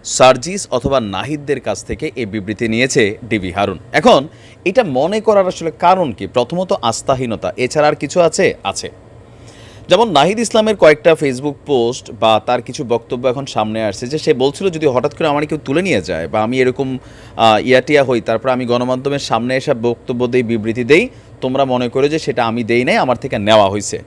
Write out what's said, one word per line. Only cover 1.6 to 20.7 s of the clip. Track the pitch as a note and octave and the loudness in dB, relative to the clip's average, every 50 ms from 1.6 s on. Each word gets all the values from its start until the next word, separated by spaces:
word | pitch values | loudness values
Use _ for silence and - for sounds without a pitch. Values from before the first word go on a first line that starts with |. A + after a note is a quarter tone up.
| - - B2 - - | -4 -6 -8 -8 -8
থেকে | - A2+ - D3+ D#3 - | -10 -10 -8 -8 -8 -6
এই | B2 A#2+ | -8 -8
বিবৃতি | G2 G2 A2 F#2 G2 G#2+ - B2 | -6 -6 -8 -6 -6 -6 -4 -4
নিয়েছে | A2 A2+ A#2 B2+ C3 - D3 A2 G2 G#2+ - - G#2+ | -2 0 0 0 2 2 2 2 2 0 -6 -6 -4
ডিবি | A#2 G#2+ F#2 F2+ | -4 -4 -2 -4
হারুন। | E2+ G2+ G2+ G2 F#2+ - - - | -2 -2 -2 -2 -2 -8 -12 -2
এখন | - D3+ D#3+ B3 G#3+ C#3+ C3+ D#3+ - - - - - - - | -2 2 4 6 4 4 2 -2 -14 -20 -20 -20 -20 -8 -8
এটা | F3 F#3+ C4 A#3 | 0 0 0 0
মনে | E3+ B2+ B2+ D3 F3 G#3 A3 | 0 0 -2 0 0 -2 -2
করার | G3+ A3+ G#3+ G3+ F#3 | 0 2 2 2 2
আসলে | F3+ F#3 - D#3+ D#3+ C#3 - | 0 -4 -6 -8 -8 -6 0
কারণ | - F3 F#3+ F#3+ F3 C#3+ | 2 2 4 2 0 -4
কি? | F#2+ - G2 | -4 -8 -10
প্রথমত | F#2 - B2+ B2 A#2 E3+ F3 F#3+ F3+ F#3+ - | -2 -2 -2 -2 0 -2 -4 -2 -2 -4 -2
আস্থাহীনতা, | - A#2 A2+ - - - C3+ B2+ C3 A#2+ G#2+ E2+ - G#2 - | 0 -2 -2 -2 -2 -2 -2 0 -2 -6 -6 -6 -6 -8 -4
এছাড়া | - B2+ B2 - D#3 D3 | -4 -4 -2 0 2 2
আর | D3+ D3 | 2 0
কিছু | - C#3+ C3+ - F3+ | -2 -6 -4 0 2
আছে? | E3+ D#3+ - - F#3+ C3 - - - | 2 2 2 2 0 0 0 -2 -6
আছে। | G2+ F#2+ - - E2+ - - - - - - - - - - - - - - - - - - - - | -8 -6 -6 -10 -12 -16 -18 -20 -20 -20 -20 -20 -20 -20 -20 -20 -20 -20 -20 -20 -20 -20 -20 0 2
যেমন | F3 F#3+ A#3+ A3+ | 2 2 4 4
নাহিদ | E3+ C#3 C#3+ F3 G#3+ A3 | 4 4 4 4 2 -2
ইসলামের | A#3 - - A3 A3 A3 G#3+ | -4 2 2 2 2 2 2
কয়েকটা | F#3 F3+ D#3 D3+ C#3+ - E3 D#3+ | 6 6 6 6 6 4 2 2
Facebook | D#3 D#3 C#3 B2+ B2 C#3 D3 C#3 C#3 - | 4 0 -2 -2 -2 -4 -6 -6 -8 -4
পোস্ট | - C#3+ B2 A#2 A#2 B2+ - - - - G#2 | 0 0 2 2 0 -2 -6 -12 -16 -6 0
বা | A2+ A2 A2 G#2+ - | 2 4 4 2 2
তার | - B2+ A#2+ | 0 -2 -2
কিছু | A2+ - B2 - C#3 | -2 -8 -10 -10 -4
বক্তব্য | A2 A#2+ A#2 A#2 - C#3 A#2+ B2 | -2 -2 -4 -2 -6 -8 -2 -2
এখন | C3 A#2+ C#3 C#3 | -2 -2 -2 -8
সামনে | C3+ - A#2+ G#2+ G#2+ G#2+ A2 A2+ | -6 -4 -4 -4 -2 -2 -4 -4
আসছে | G#2 G2 - B2 | -4 -4 -6 -10
যে | B2 D3+ | -8 -8
সে | D#3 - D#3+ D3 | -4 0 0 2
বলছিল, | B2 C3+ C#3 C#3+ - F#3+ G3 | 2 2 -2 0 -2 -4 -4
"যদি | E3 D#3 D#3 | -2 0 -2
হঠাৎ | D3 A#2+ B2 B2 C#3+ - | 0 0 0 -2 -2 -4
করে | - E3 | -2 -2
আমার | D3+ C#3+ D3 D#3 | 0 0 0 -2
কেউ | D3+ A#2+ G#2 - | -4 -6 -8 -4
তুলে | C3+ C3+ E3 | -2 -2 -2
নিয়ে | F#3+ F#3+ C#3 G2+ | 0 0 -2 -2
যায় | E2+ F2+ F2 D#2+ E2 | -2 -4 -6 -6 -6
বা | D#2 - G#2+ G#2+ | -2 -2 -2 0
আমি | A2+ B2+ C3 | 0 0 0
এরকম, | B2+ B2+ B2 - C#3 C3 C3 B2+ - - - - - - - | 0 0 0 -2 -4 -4 -6 -8 -10 -16 -20 -20 -20 -16 -2
আহ, | - A2+ A2+ G#2+ G#2 - | 2 4 4 4 4 4
ইয়াটিয়া | B2 B2+ B2+ B2+ - D3 C#3+ C3+ | 4 4 4 4 4 2 2 4
হই, | B2 B2+ A#2 | 2 0 -2
তারপর | - - A2+ A2 G#2+ C3 | 0 -2 -2 -2 0 -2
আমি | B2+ B2 B2+ | -2 -2 0
গণমাধ্যমের | A#2 A#2+ B2 B2+ B2+ B2+ B2+ C3 C#3 C#3+ C#3+ | -2 0 0 0 -2 -4 -4 -4 -4 -4 -4
সামনে | - - B2+ A2+ A#2 B2 C3 | -2 -2 -2 -2 0 0 -2
এসে | C3 C3 D3+ C#3 | -2 0 -2 -4
বক্তব্য | A#2 A2+ A#2+ A#2+ - - - B2+ A#2+ B2+ | 0 0 -2 -2 -4 -6 -8 -4 -2 -2
দেই, | A#2+ B2 B2+ B2 | 0 0 0 0
বিবৃতি | A2 A#2 A2 G#2 A2+ | 0 -2 -2 -2 -4